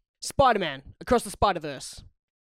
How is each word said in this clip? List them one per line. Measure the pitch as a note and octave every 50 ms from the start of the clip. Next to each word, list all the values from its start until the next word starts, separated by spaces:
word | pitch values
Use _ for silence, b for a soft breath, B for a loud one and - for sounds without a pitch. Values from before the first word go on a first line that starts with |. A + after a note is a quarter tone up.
| _ _ _ _
Spider-Man | - - - - C#4 B3+ A3+ G3+ F3+ D#3 C#3 C3+ - - - _
Across | - - B3+ A#3 -
the | G#3
Spider-Verse, | - - - G#3 F#3 E3+ D3+ D3+ C#3 B2+ - - - - - - _ _ _ _ _ _